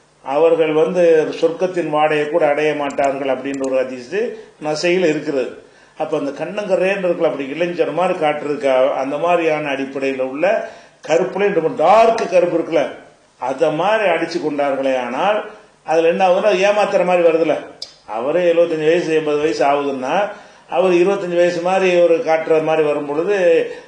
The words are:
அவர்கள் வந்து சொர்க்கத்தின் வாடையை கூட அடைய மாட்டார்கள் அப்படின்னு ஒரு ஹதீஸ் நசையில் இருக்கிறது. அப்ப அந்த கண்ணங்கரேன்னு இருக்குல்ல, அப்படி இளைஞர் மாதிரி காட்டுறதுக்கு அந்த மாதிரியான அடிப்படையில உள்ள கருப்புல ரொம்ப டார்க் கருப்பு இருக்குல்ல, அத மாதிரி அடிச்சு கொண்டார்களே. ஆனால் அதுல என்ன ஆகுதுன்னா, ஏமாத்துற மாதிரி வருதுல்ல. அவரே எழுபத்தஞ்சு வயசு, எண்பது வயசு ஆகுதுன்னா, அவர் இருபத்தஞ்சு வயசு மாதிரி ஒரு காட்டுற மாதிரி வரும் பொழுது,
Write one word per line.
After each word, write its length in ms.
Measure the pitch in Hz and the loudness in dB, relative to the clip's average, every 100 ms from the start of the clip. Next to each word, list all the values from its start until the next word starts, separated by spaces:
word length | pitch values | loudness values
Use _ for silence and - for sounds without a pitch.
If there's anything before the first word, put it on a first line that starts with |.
| _ _ | _ _
அவர்கள் 500 | 131 143 165 160 156 | -6 2 4 4 2
வந்து 600 | 156 175 180 170 160 139 - | 2 0 4 4 4 2 0
சொர்க்கத்தின் 480 | 165 165 185 175 156 | -2 0 -4 -2 -2
வாடையை 400 | 151 156 151 147 | 0 0 0 0
கூட 180 | 165 151 | 0 2
அடைய 280 | 147 156 147 | 2 0 -2
மாட்டார்கள் 520 | 139 135 139 135 135 | -4 -2 -2 -2 -4
அப்படின்னு 440 | 127 139 139 135 | -4 -4 -6 -2
ஒரு 120 | 131 | -2
ஹதீஸ் 500 | 120 127 120 196 233 - - - | -2 -8 -8 -6 -6 -8 -18 -12
நசையில் 460 | 151 156 175 185 165 | -8 -2 0 2 2
இருக்கிறது. 400 | 147 151 139 117 - - _ _ - | 0 -2 -4 -4 -8 -20 _ _ -10
அப்ப 200 | 139 147 | -6 -4
அந்த 140 | 139 | -4
கண்ணங்கரேன்னு 720 | 143 160 208 196 180 185 196 180 | -8 -8 -8 -2 0 0 0 -2
இருக்குல்ல, 200 | 170 156 | 0 0
அப்படி 220 | 135 135 | -2 -6
இளைஞர் 440 | 151 175 175 147 | -4 -2 -2 -2
மாதிரி 280 | 156 185 175 | 0 -2 0
காட்டுறதுக்கு 720 | 151 147 143 139 135 127 135 | -2 -2 -4 -2 2 2 2
அந்த 240 | 139 135 147 | 0 -4 -2
மாதிரியான 520 | 170 175 160 151 147 | 0 0 0 -2 -2
அடிப்படையில 520 | 135 135 139 135 127 | -6 -6 -4 -4 -4
உள்ள 480 | 131 143 185 220 - - - _ - | -6 -2 0 0 -4 -14 -20 _ -2
கருப்புல 460 | 165 185 185 202 | 0 0 -2 -2
ரொம்ப 160 | 165 156 131 | 0 -2 2
டார்க் 500 | 160 220 226 226 202 | 4 6 4 2 0
கருப்பு 260 | 180 170 165 | 2 2 0
இருக்குல்ல, 320 | 156 160 127 - - _ _ _ | 0 -2 -2 -6 -20 _ _ _
அத 320 | 127 135 156 | -6 -2 0
மாதிரி 380 | 151 190 220 196 | 0 0 0 0
அடிச்சு 320 | 165 165 170 | -2 -2 -4
கொண்டார்களே. 560 | 151 143 143 135 135 127 | -4 -2 -2 -2 -2 -2
ஆனால் 520 | 120 131 190 214 - - - _ | -4 -2 -2 -2 -6 -16 -20 _
அதுல 240 | - 165 165 | -2 0 2
என்ன 200 | 190 185 | 2 2
ஆகுதுன்னா, 440 | 185 208 185 202 | 2 2 2 2
ஏமாத்துற 340 | 208 196 185 180 | 2 2 2 2
மாதிரி 240 | 180 170 | 4 4
வருதுல்ல. 260 | 160 156 - - - - - - | 4 2 -2 -6 -16 -20 -20 -10
அவரே 480 | 110 131 170 175 | -6 -2 2 2
எழுபத்தஞ்சு 240 | 165 170 156 | 4 2 2
வயசு, 380 | 156 175 156 156 | 2 2 2 0
எண்பது 220 | 151 147 | 0 0
வயசு 280 | 156 156 143 | 0 2 2
ஆகுதுன்னா, 640 | 143 139 131 131 180 208 - - - - | 2 0 -4 -2 -2 -2 -6 -20 -20 -6
அவர் 220 | 160 185 | 0 2
இருபத்தஞ்சு 440 | 175 185 196 180 175 | 2 2 -2 -2 0
வயசு 260 | 175 170 | 0 0
மாதிரி 400 | 175 190 185 175 | -2 0 2 4
ஒரு 160 | 170 160 | 4 4
காட்டுற 460 | 156 160 160 160 | 2 0 2 0
மாதிரி 240 | 156 160 147 | 2 0 0
வரும் 180 | 147 143 | -2 -4
பொழுது, 600 | 147 180 202 175 165 160 - | -4 -2 2 2 2 0 -8